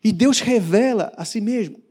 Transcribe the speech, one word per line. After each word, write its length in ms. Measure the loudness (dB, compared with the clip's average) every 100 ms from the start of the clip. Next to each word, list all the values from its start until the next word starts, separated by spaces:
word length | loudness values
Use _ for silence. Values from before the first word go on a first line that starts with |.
E 80 | -2
Deus 280 | 2 2 2
revela 760 | 0 0 2 2 2 0 -4 -8
a 80 |
si 160 | -8 -6
mesmo 400 | -4 -4 -4 -10 -6